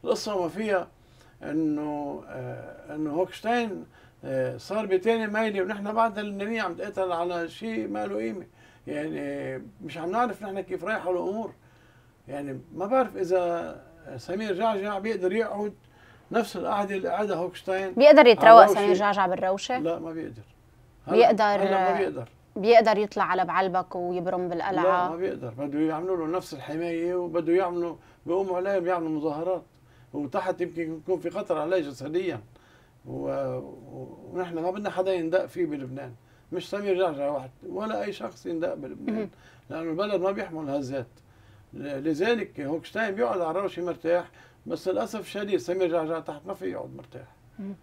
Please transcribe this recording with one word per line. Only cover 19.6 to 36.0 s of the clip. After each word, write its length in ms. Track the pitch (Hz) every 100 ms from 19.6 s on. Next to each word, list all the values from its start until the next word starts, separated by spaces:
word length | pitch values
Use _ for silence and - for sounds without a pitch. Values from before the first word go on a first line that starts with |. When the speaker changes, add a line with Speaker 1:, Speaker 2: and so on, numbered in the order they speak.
| - 254
Speaker 1:
لا، 220 | 165 170
ما 120 | 160
بيقدر. 320 | 160 160 113 - - - - - - -
هلا، 80 | 220
Speaker 2:
بيقدر، 260 | 233 214
Speaker 1:
هلا 480 | 214 202 196 190 185
ما 60 | 175
بيقدر. 320 | 180 143 117 _ _ 220
Speaker 2:
بيقدر 420 | 202 233 226 208
يطلع 260 | 208 -
على 220 | 175 185 175
بعلبك 500 | 170 190 180 180 185
ويبرم 540 | 175 180 175 185 180
بالقلعة؟ 340 | 170 196 185
Speaker 1:
لا، 260 | 180 180 180
ما 60 | 170
بيقدر، 340 | 190 - 127
بده 300 | 117 143 147
يعملوا 380 | 160 156 185 185
له 200 | 156 180
نفس 160 | -
الحماية، 640 | 143 123 156 170 165 170 180
وبده 380 | 175 165 160
يعملوا، 420 | 175 180 175 170 156 - - -
بيقوموا 320 | 180 196 180
عليه 220 | 190 196
بيعملوا 300 | 175 175 160
مظاهرات، 540 | 156 156 147 170 180 - _ - - -
وتحت 480 | 143 143 202 185 175
يمكن 360 | 175 160 160 160
يكون 220 | 160 180
في 100 | 165
خطر 280 | 196 202 156
عليه 220 | 156 185
جسديًا. 640 | 143 127 135 170 190 123 - - - - - _ 127
و-، 500 | 131 139 135 135 127
و-، 760 | - - - 131 131 - -
ونحن 260 | 175 175 165
ما 120 | 175
بدنا 180 | 202 202
حدا 240 | 180 185
يندق 320 | 185 165 185 -
فيه 200 | - 165
بلبنان، 480 | 147 131 135